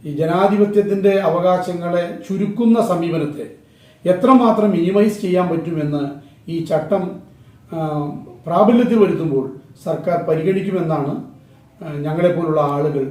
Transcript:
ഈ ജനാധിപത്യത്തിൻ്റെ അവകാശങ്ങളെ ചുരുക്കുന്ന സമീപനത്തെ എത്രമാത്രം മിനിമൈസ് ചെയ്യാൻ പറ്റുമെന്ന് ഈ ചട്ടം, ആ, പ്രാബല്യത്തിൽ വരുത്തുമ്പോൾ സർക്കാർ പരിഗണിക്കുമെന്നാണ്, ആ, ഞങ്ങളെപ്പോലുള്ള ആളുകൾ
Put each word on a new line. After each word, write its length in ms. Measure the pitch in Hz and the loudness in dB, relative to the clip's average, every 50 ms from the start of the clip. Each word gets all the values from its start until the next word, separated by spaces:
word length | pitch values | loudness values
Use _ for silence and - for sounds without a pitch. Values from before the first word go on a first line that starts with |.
| 120 | -10
ഈ 60 | 151 143 139 | -8 -4 -2
ജനാധിപത്യത്തിൻ്റെ 920 | 160 160 175 185 196 202 208 202 208 202 208 208 202 202 202 196 190 202 196 196 180 165 | 0 0 2 2 4 4 4 4 2 4 4 2 2 2 -2 2 2 4 2 4 2 2
അവകാശങ്ങളെ 760 | 165 170 175 185 180 180 - 180 175 170 170 170 175 175 170 - - - - | 0 2 2 2 2 2 0 -4 -6 -6 -4 -2 -2 -2 -2 -2 -8 -12 -8
ചുരുക്കുന്ന 520 | - 190 - 202 202 208 233 240 226 226 226 196 185 | -8 -4 -4 -2 -4 -2 0 4 4 4 4 4 2
സമീപനത്തെ 560 | 180 165 170 165 165 156 147 143 147 - - - - - _ _ _ _ _ - - _ _ | 0 0 0 -2 -2 -2 -2 -4 -6 -8 -12 -14 -14 -20 _ _ _ _ _ -20 -20 _ _
എത്രമാത്രം 680 | 175 185 180 - 254 262 247 240 226 214 214 208 208 180 | 0 0 2 4 4 4 4 4 2 2 2 2 0 0
മിനിമൈസ് 420 | 170 170 180 196 202 208 226 208 - - | 0 0 2 2 2 2 2 0 -4 -4
ചെയ്യാൻ 220 | 180 180 180 180 170 | -2 0 0 0 0
പറ്റുമെന്ന് 500 | 165 160 160 170 165 156 147 147 143 143 143 143 - - - - - _ _ - 165 | -2 -4 -4 -6 -6 -4 -4 -4 -4 -4 -6 -6 -8 -14 -20 -20 -20 _ _ -10 -8
ഈ 20 | 165 160 - | -8 -4 -2
ചട്ടം, 340 | 165 151 - - 202 190 180 175 - - - - - - - - - - - - - | -2 -2 0 0 -2 -2 -2 -4 -8 -12 -18 -20 -20 -20 -20 -20 -20 -20 -18 -12 -8
ആ, 40 | 160 160 156 151 151 147 147 147 - - - - - - | -6 -6 -4 -4 -4 -6 -6 -8 -12 -14 -16 -20 -16 -8
പ്രാബല്യത്തിൽ 520 | 160 170 185 214 214 240 240 240 - 233 220 | -2 2 4 6 6 6 4 4 4 4 4
വരുത്തുമ്പോൾ 420 | 202 175 165 156 165 151 135 135 - - - - - - - _ - | 4 4 2 -2 -2 -2 -2 -2 -2 -4 -10 -14 -18 -20 -20 _ -6
സർക്കാർ 340 | 180 156 - - 180 175 147 - - | -6 -6 -4 -2 -2 -2 -2 0 -2
പരിഗണിക്കുമെന്നാണ്, 840 | 160 156 160 190 190 196 - - 185 180 165 160 156 143 139 131 - - - - - - - _ - _ _ _ _ _ | -2 0 0 0 0 0 -2 -2 -2 -2 -2 -2 -2 -2 -2 -4 -6 -8 -10 -12 -18 -20 -20 _ -20 _ _ _ _ _
ആ, 120 | 185 160 147 143 143 | -14 -10 -10 -6 -6
ഞങ്ങളെപ്പോലുള്ള 540 | 151 156 170 180 175 - 170 165 160 156 151 147 143 143 | -4 -2 2 2 2 2 0 -2 0 0 0 0 0 0
ആളുകൾ 300 | 143 151 151 139 139 131 127 | 0 0 0 0 -2 -4 -4